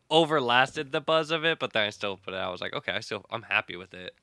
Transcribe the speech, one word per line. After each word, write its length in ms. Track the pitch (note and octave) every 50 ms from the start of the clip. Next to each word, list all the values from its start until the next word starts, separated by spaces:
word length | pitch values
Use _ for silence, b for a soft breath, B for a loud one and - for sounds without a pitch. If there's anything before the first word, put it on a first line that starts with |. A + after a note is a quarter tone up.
| _ -
overlasted 800 | D#3 E3 E3 D3 D#3+ D3 B2 A#2+ A#2 B2+ C3 B2+ - D#3 D3+ C3
the 100 | D3+ D#3
buzz 300 | C#3+ - D#3+ D#3+ D#3 C#3+
of 140 | E3 D#3 D#3
it, 140 | E3 D#3+ -
but 140 | C3 G#2+
then 140 | - A2 G#2
I 40 | G#2
still 260 | - - - G2+ F#2+
put 180 | F#2 - F#2+ F#2
it 40 | F#2+
out. 100 | F#2 F#2
I 20 |
was 80 | F2+ F2+
like, 120 | G2 F#2+ -
"Okay, 180 | C#3+ - -
I 80 | F#2 G#2+
still, 240 | - - A2 G2+ - -
I'm 120 | G#2+ A#2
happy 340 | A2 - G2 G#2+ - - F2+
with 180 | F2+ F#2+ - -
it." 200 | F2+ F#2 F#2 _ _